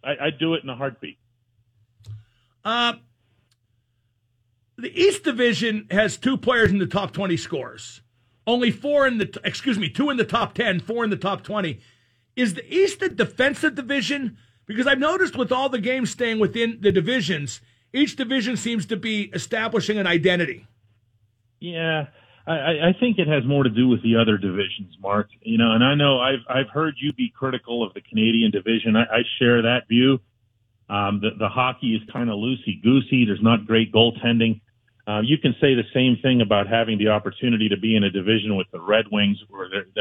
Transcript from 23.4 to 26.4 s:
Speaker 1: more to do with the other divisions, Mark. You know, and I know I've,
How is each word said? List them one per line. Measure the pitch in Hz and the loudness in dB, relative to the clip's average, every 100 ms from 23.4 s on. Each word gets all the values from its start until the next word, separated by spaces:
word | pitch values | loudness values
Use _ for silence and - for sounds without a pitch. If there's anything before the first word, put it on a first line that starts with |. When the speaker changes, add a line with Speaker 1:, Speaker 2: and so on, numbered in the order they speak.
Speaker 1:
more | 123 143 | 2 2
to | 131 | 2
do | 107 127 | 2 4
with | 117 | 4
the | 117 113 | 4 2
other | 113 104 | 4 2
divisions, | 98 92 98 - 95 80 | 0 -2 -4 -6 -14 -12
Mark. | 98 101 101 _ | -4 -2 -2 _
You | 113 113 | -4 2
know, | 117 | 4
and | 113 | 4
I | 127 | 4
know | 147 143 135 | 4 2 2
I've, | 127 135 | 0 -2